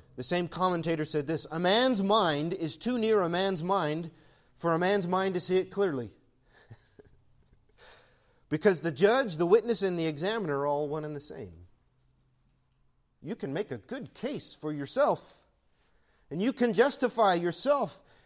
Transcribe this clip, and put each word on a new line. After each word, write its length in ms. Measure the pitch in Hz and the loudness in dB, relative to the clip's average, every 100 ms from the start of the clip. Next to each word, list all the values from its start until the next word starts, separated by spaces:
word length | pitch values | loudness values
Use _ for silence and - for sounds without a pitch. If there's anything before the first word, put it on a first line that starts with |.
| - - | -18 -8
The 80 | |
same 240 | 123 175 175 | -2 -2 -2
commentator 580 | 170 185 170 165 151 151 | -2 0 0 0 -2 -2
said 200 | 151 139 | -2 -2
this, 220 | 160 - | -4 -4
"A 100 | 165 | 0
man's 440 | 180 220 262 208 | 2 4 4 2
mind 500 | 196 220 175 147 165 | 4 4 4 2 -2
is 240 | 190 160 - | -2 -6 -4
too 220 | 233 247 | -2 0
near 220 | 220 208 | 2 2
a 80 | 170 | 2
man's 340 | 175 196 175 | 0 0 -2
mind 480 | 180 196 151 156 170 - - _ _ - | 0 0 0 -2 -8 -14 -20 _ _ -4
for 160 | 170 | 0
a 60 | 165 | 2
man's 280 | 185 202 175 | 2 2 2
mind 260 | 185 190 | 0 0
to 60 | 180 | -2
see 180 | - 185 | 0 0
it 140 | 185 | 0
clearly." 400 | 196 196 135 110 - _ _ _ _ - | -2 0 -2 -6 -12 _ _ _ _ -20
<laughs> 1800 | 110 _ - - - _ _ _ _ _ _ - - _ _ _ _ - | -20 _ -20 -20 -20 _ _ _ _ _ _ -20 -20 _ _ _ _ -6
Because 320 | 156 208 165 | 2 2 2
the 100 | 165 | -2
judge, 460 | 131 196 262 233 156 | 2 4 4 0 0
the 80 | 170 | 4
witness, 340 | 220 233 208 | 4 4 0
and 160 | 190 175 | 0 0
the 80 | 160 | -2
examiner 540 | 147 185 226 165 139 | -2 -4 -2 -2 -2
are 80 | 143 | 0
all 200 | 147 147 | -2 -2
one 160 | 156 | -6
and 120 | 151 147 | -6 -10
the 40 | |
same. 340 | - - 95 82 87 _ _ _ _ _ _ _ _ _ _ _ _ _ _ _ | -12 -14 -14 -16 -20 _ _ _ _ _ _ _ _ _ _ _ _ _ _ _
You 120 | 139 226 | -12 -8
can 180 | 143 | -6
make 180 | 156 214 | -6 -6
a 60 | 120 | -8
good 360 | - 269 160 | -10 -12 -12
case 400 | - 254 214 - | -10 -8 -8 -12
for 180 | - 156 | -10 -8
yourself, 680 | 147 139 262 277 131 - - _ _ _ _ _ _ _ _ - | -6 -4 0 2 0 -6 -20 _ _ _ _ _ _ _ _ -10
and 100 | 160 | -4
you 120 | 233 | -2
can 200 | - 240 | 0 2
justify 600 | 185 269 - 247 226 202 | 4 2 2 -2 2 4
yourself, 720 | 175 175 - 269 285 185 - _ _ | 4 0 -2 0 0 -2 -10 _ _